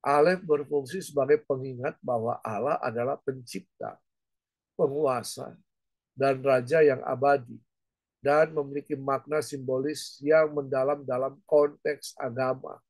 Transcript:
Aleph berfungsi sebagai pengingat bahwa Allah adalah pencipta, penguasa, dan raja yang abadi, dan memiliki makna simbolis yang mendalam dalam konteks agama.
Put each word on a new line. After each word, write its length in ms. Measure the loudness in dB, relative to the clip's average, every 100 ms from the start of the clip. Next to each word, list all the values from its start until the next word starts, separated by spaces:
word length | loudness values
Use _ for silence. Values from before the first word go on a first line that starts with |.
| 2
Aleph 340 | 4 4 2 0
berfungsi 560 | -2 0 -4 -4 -10
sebagai 400 | -4 -2 2 2
pengingat 540 | _ -4 -4 -8 -8 -8
bahwa 400 | -4 -2 -2 -4
Allah 380 | -6 -4 -2 -2
adalah 400 | -2 -4 -4 -4
pencipta, 800 | -6 -8 -12 -14 _ _ -14 -14 _ _ _ _ _ _ _ -2
penguasa, 800 | -2 2 0 0 -6 -12 -14 -16 _ _ _ _ _
dan 240 | -2 0 2
raja 400 | 2 2 2 6
yang 220 | 6 4
abadi, 560 | -4 0 2 2 0 -20 _ _ _ _ _ _
dan 320 | 0 2 2
memiliki 400 | 0 -4 -8 -6
makna 480 | -6 -2 -4 -2 -4
simbolis 760 | -4 -8 -4 -2 -2 -6 -12 -6
yang 320 | 4 4 4
mendalam 480 | -2 -4 -2 0 -2
dalam 340 | -4 -4 -4 -8
konteks 680 | 4 4 4 0 -6 -6 -10 -8
agama. 640 | -8 -2 -2 -4 -8 -16